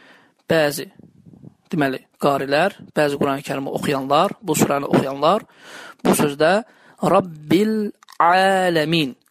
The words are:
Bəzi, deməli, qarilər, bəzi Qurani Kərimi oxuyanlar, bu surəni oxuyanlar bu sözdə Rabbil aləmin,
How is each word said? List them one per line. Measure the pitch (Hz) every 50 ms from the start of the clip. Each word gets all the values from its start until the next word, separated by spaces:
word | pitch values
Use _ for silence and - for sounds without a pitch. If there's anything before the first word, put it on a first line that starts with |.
| - - - _ _ _ _ _ _ -
Bəzi, | 165 160 151 147 143 - 135 - - - - - _ _ _ - - - - - - _ _ -
deməli, | - 160 143 135 131 131 _ _ _ -
qarilər, | - 143 139 139 135 135 143 151 175 202 - - - -
bəzi | - 165 151 143 139 143
Qurani | 147 139 135 143 -
Kərimi | - 139 139 139 -
oxuyanlar, | - - - 143 143 135 131 135 143 156 185 202 - -
bu | - 165 151
surəni | - - - 143 139 139 -
oxuyanlar | - - 143 135 139 139 143 160 196 - - - _ _ - - - - - - - _
bu | - - -
sözdə | - 156 147 139 143 151 165 190 214 240 _ _ _ _ _ _ -
Rabbil | - 151 170 196 196 175 156 151 151 151 156 185 214 220 220 214 208 202 - _ _ - - -
aləmin, | 156 170 180 185 190 196 190 185 185 180 170 160 151 156 170 165 147 127 123 _ _ _